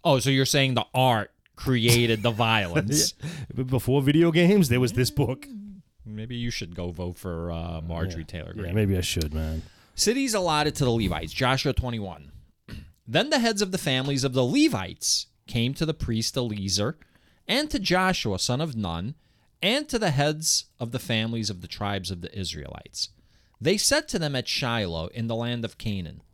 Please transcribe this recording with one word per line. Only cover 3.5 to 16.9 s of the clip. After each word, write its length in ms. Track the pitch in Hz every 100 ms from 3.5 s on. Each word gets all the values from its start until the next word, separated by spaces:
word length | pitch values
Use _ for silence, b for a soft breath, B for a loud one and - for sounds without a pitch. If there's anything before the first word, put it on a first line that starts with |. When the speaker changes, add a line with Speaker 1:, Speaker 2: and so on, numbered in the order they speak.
| 123
Speaker 2:
B-, 60 |
before 380 | 131 127 - 135
video 280 | 135 147 170
games, 380 | 165 175 208 151
there 120 | 123
was 120 | 123
this 180 | 117 120
book. 380 | - 123 131 277 226 202 196 _ _ -
Speaker 1:
Maybe 300 | 107 113 123
you 140 | 120
should 240 | - 87
go 160 | 85 87
vote 260 | 82 90 87
for, 320 | 92 82 85
uh, 300 | 82 85 82
Marjorie 400 | 82 82 95 85
Speaker 2:
Yeah. 60 | 78
Speaker 1:
Taylor 260 | 87 85
Speaker 2:
Yeah, 80 | 87
Speaker 1:
Greene. 120 | 90
Speaker 2:
maybe 220 | 101 101 92
I 40 |
should, 320 | 90 - 78
man. 280 | 78 78 80 - b b
Speaker 1:
Cities 400 | - 202 247 269
allotted 400 | 220 180 151 151 -
to 80 |
the 60 | 135
Levites, 420 | 117 98 80 82
Joshua 400 | - 127 135 143
twenty-one. 600 | - 127 117 98 76 69 - - _ -
<clears throat> 380 | - - _ -
Then 240 | 127 262
the 80 | 294
heads 200 | 233 208
of 100 | 202
the 60 | 185
families 460 | - 131 135 139
of 80 | 135
the 100 | 127
Levites 840 | 123 262 302 117 92 - - - - _ -
came 280 | 120 117
to 100 | 139 156
the 80 |
priest 420 | - - 113 113 -
Eleazar 600 | 120 104 98 92 107